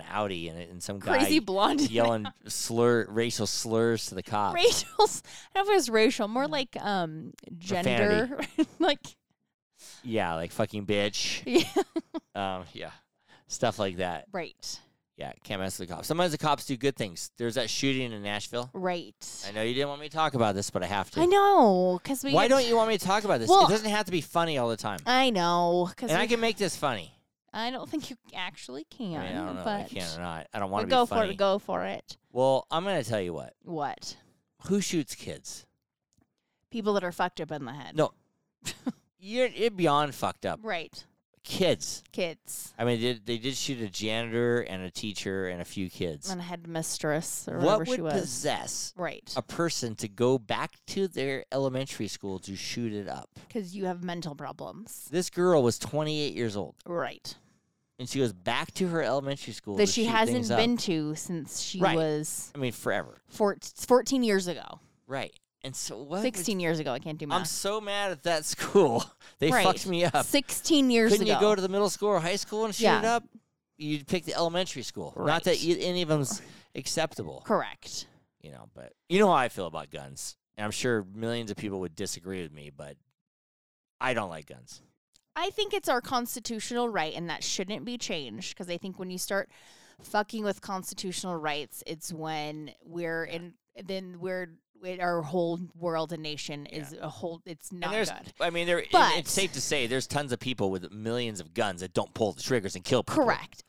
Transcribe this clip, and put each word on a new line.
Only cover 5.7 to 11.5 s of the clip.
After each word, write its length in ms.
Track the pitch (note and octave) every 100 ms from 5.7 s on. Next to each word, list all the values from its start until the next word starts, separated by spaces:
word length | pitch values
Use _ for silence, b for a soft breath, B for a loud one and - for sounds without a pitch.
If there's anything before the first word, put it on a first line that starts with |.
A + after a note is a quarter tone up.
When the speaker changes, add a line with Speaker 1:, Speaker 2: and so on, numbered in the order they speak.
Speaker 2:
if 40 | G4
it 20 |
was 120 | A#3
racial, 380 | A3 A3 - G#3
more 160 | A#3+
Speaker 1:
Yeah. 40 | C#4
Speaker 2:
like, 260 | D4 C4 -
um, 500 | G#3 F#3+ E3 D#3 - - - E3+ F#3
Speaker 1:
Profanity. 220 | F3+ -
Speaker 2:
gender. 520 | A#2+ G#3 G#3+ B3 C#4+ - -
<laughs> 200 | - -
Like 200 | E4 D4 - - _ _ _ _ _ _ B B
Speaker 1:
Yeah, 320 | A#2+ A2 F2 E2
like, 160 | E2+
"Fucking 340 | - G#2+ G#2+ G2+
bitch." 560 | G2+ G#2 - - -
Speaker 2:
<laughs> 280 | B3+